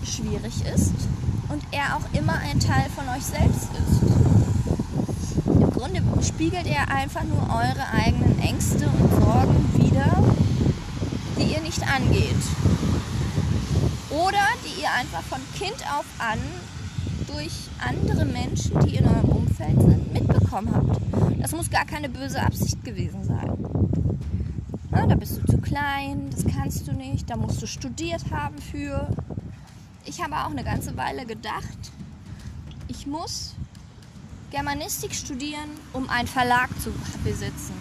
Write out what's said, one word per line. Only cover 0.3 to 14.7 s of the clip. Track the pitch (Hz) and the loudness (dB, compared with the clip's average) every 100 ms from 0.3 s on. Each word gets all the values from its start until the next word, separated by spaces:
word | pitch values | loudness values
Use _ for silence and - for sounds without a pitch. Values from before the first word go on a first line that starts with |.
| - 226 - - | -4 -4 -4 0
ist | - - - - - - - - | 2 2 2 -2 -2 -2 -2 -4
und | 294 - | -6 -6
er | 277 277 285 | -4 -2 -2
auch | - - | -2 0
immer | 302 320 | 0 0
ein | 277 285 | 0 0
Teil | - 262 269 | 2 2 2
von | 285 269 | -2 -6
euch | 254 | -4
selbst | 262 294 277 247 - | -4 2 4 4 -2
ist. | - - - - - - - - - - - - - - - - - - | -2 2 4 6 4 6 4 4 2 0 -2 -2 -4 -4 -4 -4 -2 2
Im | - - | 4 4
Grunde | - 262 339 330 - | 2 -2 0 2 2
spiegelt | - - 320 359 339 | 0 0 0 0 0
er | 294 - | 0 0
einfach | 269 277 330 | 0 -2 -4
nur | - 302 | -2 0
eure | - 226 240 277 262 | 0 0 0 0 0
eigenen | 220 226 233 - - | 2 4 4 4 4
Ängste | 208 - - - 302 | 2 2 2 2 2
und | - - - | 4 6 6
Sorgen | - 262 262 - - | 6 6 6 6 6
wider, | - - - 277 - - - - - - - - - - - - - | 6 6 6 6 6 6 6 4 4 2 2 -4 -6 -4 -4 -4 0
die | 254 | 2
ihr | - | 2
nicht | - - | -2 -4
angeht. | - 277 262 - - - - - - - - - - - - - - - - - - - - | 0 2 4 4 4 2 0 2 2 4 2 0 0 -2 -2 0 0 0 2 2 2 -2 -4
Oder | 285 370 403 403 480 | 0 2 4 2 0
die | 311 | -6